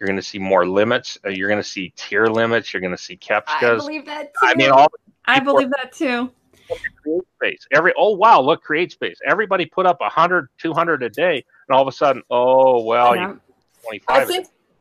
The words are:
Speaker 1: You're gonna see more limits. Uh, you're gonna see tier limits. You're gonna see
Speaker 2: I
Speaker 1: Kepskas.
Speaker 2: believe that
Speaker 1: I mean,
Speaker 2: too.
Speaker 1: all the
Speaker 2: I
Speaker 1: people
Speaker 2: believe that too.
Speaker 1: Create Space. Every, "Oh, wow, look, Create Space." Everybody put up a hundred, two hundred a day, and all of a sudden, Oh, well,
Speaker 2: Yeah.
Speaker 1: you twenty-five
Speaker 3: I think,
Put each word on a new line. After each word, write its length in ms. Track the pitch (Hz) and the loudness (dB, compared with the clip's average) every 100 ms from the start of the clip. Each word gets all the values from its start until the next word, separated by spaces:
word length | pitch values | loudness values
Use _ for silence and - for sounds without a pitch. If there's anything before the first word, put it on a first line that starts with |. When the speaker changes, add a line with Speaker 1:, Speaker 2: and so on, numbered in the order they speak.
Speaker 1:
You're 80 | 98 | -4
gonna 120 | 98 | -4
see 160 | - 104 | -6 -8
more 260 | 95 95 87 | 0 0 2
limits. 500 | 95 110 123 - - | 2 0 0 -4 -10
Uh, 40 | 101 | -10
you're 220 | 95 98 | -6 -4
gonna 120 | 104 | -4
see 280 | - - 90 - | -4 -10 -12 -14
tier 300 | - 101 113 | -6 0 0
limits. 460 | 110 113 117 - | 2 0 -2 -4
You're 100 | 98 | -6
gonna 160 | 90 87 | -6 -8
see 160 | - | -12
Speaker 2:
I 20 | 90 | -20
Speaker 1:
Kepskas. 580 | - 104 - 151 123 113 | -4 -4 -2 -2 0 0
Speaker 2:
believe 280 | 285 311 - | -2 -12 -12
that 260 | - 294 - | -14 -12 -2
Speaker 1:
I 120 | 127 127 | 0 2
mean, 120 | 135 | 4
Speaker 2:
too. 60 | |
Speaker 1:
all 140 | - - | 6 4
the 220 | - _ _ - | 2 _ _ -2
Speaker 2:
I 120 | 269 | 0
Speaker 1:
people 160 | 269 | 2
Speaker 2:
believe 160 | 269 262 | 0 0
that 220 | 277 254 | -4 -8
too. 400 | - 302 240 254 - _ _ _ - - - | -6 -4 -4 -6 -12 _ _ _ -12 -12 -12
Speaker 1:
Create 200 | - 160 - _ | -6 -6 -8 _
Space. 300 | 107 78 - | -6 -6 -2
Every, 220 | 139 175 - | 0 2 2
"Oh, 180 | 196 | 0
wow, 260 | 190 220 190 | 4 6 6
look, 200 | 131 160 | 4 -2
Create 300 | - 151 180 | -2 -4 -4
Space." 260 | - 101 82 135 | -6 -10 -8 -2
Everybody 380 | 170 208 190 | -2 0 -4
put 220 | 165 - 180 | -4 -2 0
up 140 | 175 | 0
a 60 | 104 | -2
hundred, 400 | - 170 180 135 _ | 0 0 0 -4 _
two 160 | 165 | -6
hundred 280 | 156 170 147 | -2 -2 -2
a 60 | 120 | -4
day, 360 | 120 180 139 - _ _ | -2 -2 -2 -6 _ _
and 60 | |
all 60 | 135 | 2
of 80 | 135 | 2
a 40 | |
sudden, 300 | - 147 127 - | 0 0 0 -2
Oh, 520 | 123 127 131 131 123 | 0 4 6 6 4
well, 320 | 113 117 120 117 | 2 2 4 2
Speaker 2:
Yeah. 120 | 101 | -2
Speaker 1:
you 120 | - _ _ _ _ | -10 _ _ _ _
twenty-five 400 | - - - 539 | -14 -12 -2 0
Speaker 3:
I 40 | 523 | 0
think, 200 | 359 359 _ _ _ | -4 -8 _ _ _